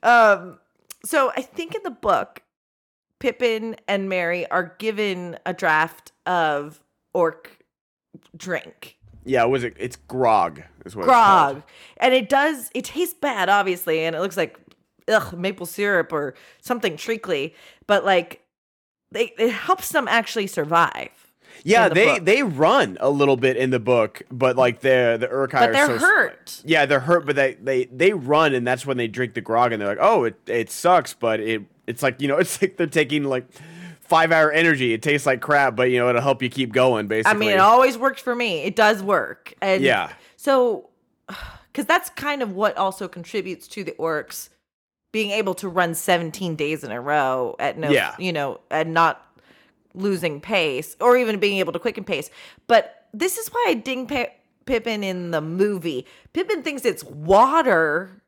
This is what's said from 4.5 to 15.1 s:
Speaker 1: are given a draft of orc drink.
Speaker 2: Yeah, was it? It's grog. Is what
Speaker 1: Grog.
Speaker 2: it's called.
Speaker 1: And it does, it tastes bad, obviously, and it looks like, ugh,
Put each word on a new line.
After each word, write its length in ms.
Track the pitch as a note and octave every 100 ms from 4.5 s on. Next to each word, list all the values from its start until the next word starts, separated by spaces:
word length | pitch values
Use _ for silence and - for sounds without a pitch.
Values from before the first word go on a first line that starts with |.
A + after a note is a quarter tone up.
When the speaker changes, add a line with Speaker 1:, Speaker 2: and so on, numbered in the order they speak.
Speaker 1:
are 240 | F3+ F3 _
given 600 | A3 G#3 G#3 F3+ F3 E3 -
a 60 |
draft 580 | F3+ F3 D#3 D#3+ - - _ -
of 560 | F3+ D#3 D3 D3 D#3 _ _ _
orc 420 | - E3 D#3 - _ _ _ _ _ _ - _ E3
drink. 600 | F#3 E3+ - - - _ _ -
Speaker 2:
Yeah, 200 | - C3
was 180 | A#2 C3+
it? 100 | A#2+ -
It's 180 | A#2+ -
grog. 680 | _ B2+ B2 G#2+ E2+ D2 - _
Is 120 | - G#2+
what 80 |
Speaker 1:
Grog. 440 | D3+ B3 G#3+ F#3+ C#3+
Speaker 2:
it's 60 |
called. 80 | C#3 - - - -
Speaker 1:
And 160 | B3
it 140 | B3+ A3
does, 420 | C4+ D4 C#4+ A#3
it 100 | -
tastes 300 | - C#4+ F4
bad, 340 | - D4 A3+ F3+
obviously, 540 | G3+ G3 F3+ F#3 D#3+
and 120 | D#3+ D#3+
it 40 |
looks 160 | F#3+ F3
like, 220 | D#3+ - _ _ _ _
ugh, 280 | -